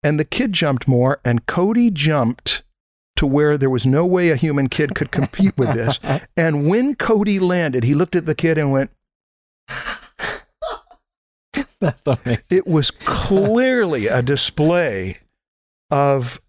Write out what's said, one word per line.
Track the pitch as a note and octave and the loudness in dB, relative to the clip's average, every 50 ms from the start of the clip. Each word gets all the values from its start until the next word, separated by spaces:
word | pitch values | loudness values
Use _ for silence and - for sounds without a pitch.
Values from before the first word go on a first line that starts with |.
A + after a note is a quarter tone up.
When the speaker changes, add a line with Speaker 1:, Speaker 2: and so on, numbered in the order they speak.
Speaker 1:
and | - D3 D3+ D3+ | 0 0 0 0
the | D#3 | -2
kid | _ - - B3+ A#3 | _ -2 -4 -2 -2
jumped | F#3+ - E3+ D3 C3+ B2 - - | 0 -2 0 0 0 0 0 2
more, | B2+ A#2+ B2 C3 C#3+ - _ | 2 2 2 2 0 0 _
and | B2+ A#2+ A#2 - | 0 0 0 -2
Cody | - - E3+ F3+ G3+ A3+ A#3+ A#3+ A#3 | -2 -2 0 0 2 2 2 2 2
jumped | G3 D3 C#3+ D#3+ D#3 D3 B2 A2+ B2 - _ - - - - _ _ _ _ _ _ _ _ _ _ | 2 0 0 0 2 2 0 0 -2 -4 _ -6 -6 -6 -8 _ _ _ _ _ _ _ _ _ _
to | - D3 | -2 0
where | C#3 C3+ D3 D3+ D3+ D3 D3 | 2 2 2 4 2 2 2
there | C3+ C3 | 0 0
was | C3 B2 G#2 | 0 2 2
no | C3 C3 D3+ E3+ | 2 2 2 2
way | F#3 F3+ F#3 F3 E3+ | 2 2 2 2 2
a | D#3 | 2
human | B2 E3 D#3+ C#3+ C#3 C3+ B2+ | 2 0 0 0 0 -2 -2
kid | - - D3+ C#3 - | 0 -2 -2 -2 -2
could | - - - | -6 -6 -4
compete | - - - - - - G3 F#3+ - - | -2 -2 -2 -2 0 2 2 2 2 0
with | B2+ - A#2+ | 0 0 0
this. | A#2 A2+ A2+ - - - | 0 0 -2 -2 -4 -4
Speaker 2:
<laughs> | - C3 D#3 - _ _ | -4 -4 -4 -4 _ _
Speaker 1:
And | - E3 E3 D3+ D3 C#3+ D3+ | 0 0 0 0 0 2 2
when | F#3+ A#3 B3+ C#4+ C4+ | 2 2 2 0 -2
Cody | _ - - A3+ G#3 G#3 G#3 G3+ G3 | _ 0 2 2 2 2 2 0 0
landed, | F#3 F3+ F3+ F3+ E3+ D3+ B2+ B2+ A2+ | 2 0 0 0 0 0 0 0 2
he | B2 D3 | 2 2
looked | C#3+ F3+ F3+ - | 2 0 0 0
at | F3+ E3 | -2 0
the | D#3+ D3+ | 0 -4
kid | - - E3 D#3+ D#3 | 0 0 0 0 2
and | D3+ C#3 | 0 2
went, | C3+ C3+ C3+ C3 _ _ _ _ _ _ _ _ _ _ _ _ _ _ _ - | 0 0 0 -2 _ _ _ _ _ _ _ _ _ _ _ _ _ _ _ -14
Speaker 2:
<laughs> | - - - - - - - - _ - - - - - - _ _ _ - - - - _ _ - _ _ _ _ _ _ _ _ _ _ _ - C#4 C#4 _ _ _ | -14 -12 -10 -10 -12 -12 -16 -20 _ -10 -8 -8 -8 -10 -14 _ _ _ -12 -12 -12 -12 _ _ -20 _ _ _ _ _ _ _ _ _ _ _ -8 -8 -8 _ _ _
That's | G3+ D#3+ - _ _ | -4 -4 -4 _ _
amazing. | D3 C3 - - B2 A#2 - _ _ | -2 -2 -2 -2 -4 -4 -4 _ _
Speaker 1:
It | F3+ F#3 - | 0 0 0
was | - E3 D#3 C#3 - | 2 0 0 0 -2
clearly | - - - - - - - - G3+ F#3+ G3 G3+ A3 A#3 B3+ C4 B3+ B3 A3 F3 D#3 B2 G#2 | -6 -6 -8 -6 -4 -4 -2 0 0 2 2 2 2 2 2 2 2 0 0 -2 -2 -2 -2
a | A2 A2 B2+ | 0 0 0
display | B2 B2 C#3+ C3+ - - - - D3+ D#3 E3+ F3 E3+ C#3 G#2+ F#2+ F#2 F#2 F2+ - _ _ _ _ _ _ _ _ _ _ _ _ _ _ | 0 0 -2 -2 -2 -6 -2 0 0 2 2 2 0 -2 -4 -4 -6 -8 -10 -12 _ _ _ _ _ _ _ _ _ _ _ _ _ _
of | D3 C#3 C#3+ C#3 C#3 C3+ B2 B2 - - _ | 0 2 2 2 2 0 -2 -6 -10 -14 _